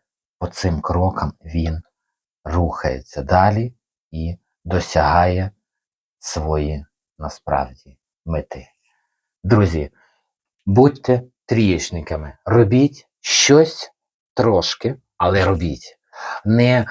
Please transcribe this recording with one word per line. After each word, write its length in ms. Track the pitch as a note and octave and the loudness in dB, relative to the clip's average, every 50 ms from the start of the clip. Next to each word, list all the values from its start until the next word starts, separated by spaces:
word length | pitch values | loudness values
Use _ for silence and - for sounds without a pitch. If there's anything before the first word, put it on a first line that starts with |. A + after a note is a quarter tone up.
| _ _ _ _ _ _ _ _ | _ _ _ _ _ _ _ _
по 80 | F2+ F2 | -10 -10
цим 340 | - - - F#2 E2 D2+ | -10 -4 -4 -2 -2 -2
крокам 520 | - - E2 F2 F2+ F#2 - - - D2 - _ _ | -4 -4 -2 0 0 0 -2 -2 -6 -6 -8 _ _
він 360 | E2 D#2+ E2+ D#2+ E2 D#2+ E2 - _ _ _ _ _ _ _ _ _ _ _ _ | -6 -4 -4 -2 -2 -4 -6 -10 _ _ _ _ _ _ _ _ _ _ _ _
рухається 800 | - D#2 F2 F2 D#2+ - - - C2+ B1+ C2 B1+ _ - D2 | -6 -2 -2 -2 -2 -4 -4 -4 -4 -6 -6 -10 _ -12 -10
далі 540 | C#2 - F#2+ F#2 F#2 G#2 G2+ G#2+ A#2 B2 B2 _ _ _ _ _ _ _ | -4 0 2 4 4 4 2 0 -4 -4 -8 _ _ _ _ _ _ _
і 260 | - D#2+ D#2+ E2 F2 - _ _ _ _ _ | -10 -6 -6 -6 -6 -8 _ _ _ _ _
досягає 880 | E2+ F2+ F2+ E2+ - - E2+ D2+ D2 D#2+ F2 F2 F2+ F2+ F#2 F#2+ G2 - _ _ _ _ _ _ _ _ _ _ _ _ _ | -4 -4 -4 -4 -2 0 0 0 2 2 2 2 2 0 -2 -4 -6 -8 _ _ _ _ _ _ _ _ _ _ _ _ _
свої, 680 | - - - - D2+ D#2 D#2 D#2 D2+ D2 D2+ C#2+ C#2+ _ _ _ _ _ _ _ | -14 -10 -8 -8 -4 -4 -2 -2 -2 -4 -6 -8 -10 _ _ _ _ _ _ _
насправді, 800 | D2+ C#2+ - - _ - D2 C#2+ C#2 B1+ B1+ _ _ C2+ C2+ _ _ _ _ _ _ | -12 -12 -12 -12 _ -4 -4 -4 -4 -6 -10 _ _ -20 -20 _ _ _ _ _ _
мети. 420 | E2+ E2 D2+ D2 _ - C#2+ C2 _ _ _ _ _ _ _ _ _ _ _ _ _ _ _ _ | -8 -6 -6 -6 _ -14 -18 -18 _ _ _ _ _ _ _ _ _ _ _ _ _ _ _ _
Друзі, 480 | F#2 A#2 G#2+ G2+ F2+ D#2+ D#2+ D2 C#2 _ _ _ _ _ _ _ _ _ _ _ _ _ _ _ | 2 4 4 4 2 0 -4 -6 -6 _ _ _ _ _ _ _ _ _ _ _ _ _ _ _
будьте 580 | - G2 A2 C3 C#3+ C#3+ - - - B2+ B2 B2 - _ _ _ | 0 4 6 6 6 4 0 -2 0 0 0 0 -8 _ _ _
трієчниками, 920 | - - A#2+ A2+ G2 F#2 D#2+ - - - E2+ D2 - E2 D2+ D2+ D2 - _ _ | -4 0 2 2 2 2 0 -2 -6 -8 -10 -8 -6 -8 -8 -8 -10 -14 _ _
робіть 600 | - G2 A#2 A#2 G2+ A#2 B2+ C#3 D3 - - - _ _ _ | 0 4 4 4 4 4 2 2 2 0 -6 -20 _ _ _
щось 720 | _ - - - - - C#3 D3+ D#3+ D#3+ - - - - _ _ _ _ _ _ _ _ _ | _ -4 0 0 4 6 6 6 6 4 0 -10 -16 -18 _ _ _ _ _ _ _ _ _
трошки, 640 | - A#2+ A#2 G#2 F2+ E2+ - - - - A#2 C#3 - _ _ _ _ | -2 0 2 2 2 0 -2 -8 -6 -6 -8 -8 -8 _ _ _ _
але 280 | F2 F2+ F#2 G2 F#2+ | -2 0 2 2 2
робіть. 520 | F2+ F#2+ E2 F2 E2+ C#2+ B1+ - - - _ _ _ _ - - - - - - | 2 0 -2 -2 -6 -6 -8 -12 -20 -20 _ _ _ _ -16 -14 -12 -12 -8 -2
Не, 400 | G2+ A2 A#2 A#2+ B2 B2+ B2 G#2+ - | 0 2 4 4 4 4 2 0 -2